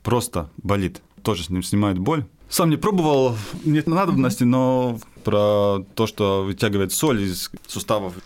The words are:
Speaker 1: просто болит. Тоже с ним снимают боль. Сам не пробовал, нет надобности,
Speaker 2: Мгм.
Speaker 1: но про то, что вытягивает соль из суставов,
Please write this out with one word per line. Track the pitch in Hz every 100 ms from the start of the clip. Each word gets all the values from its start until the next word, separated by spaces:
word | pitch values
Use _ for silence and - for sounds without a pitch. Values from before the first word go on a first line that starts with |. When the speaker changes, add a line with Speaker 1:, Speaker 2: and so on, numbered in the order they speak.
Speaker 1:
просто | - 120 - 90 73 -
болит. | 95 101 90 - _ -
Тоже | - 92
с | 82
ним | 90
снимают | - 104 104 92
боль. | 104 156 - _ -
Сам | - 165
не | 151
пробовал, | 214 190 156 139 131 110 98 -
нет | 156 151 160
надобности, | 170 185 135 127 104
Speaker 2:
Мгм. | 120
Speaker 1:
но | 131 127 127 127 110 - -
про | - 104 104 104 101 98 95 -
то, | 110
что | - 101 98
вытягивает | 98 98 110 101 95
соль | - 156 110
из | 98 90 - - -
суставов, | 95 - 107 95 90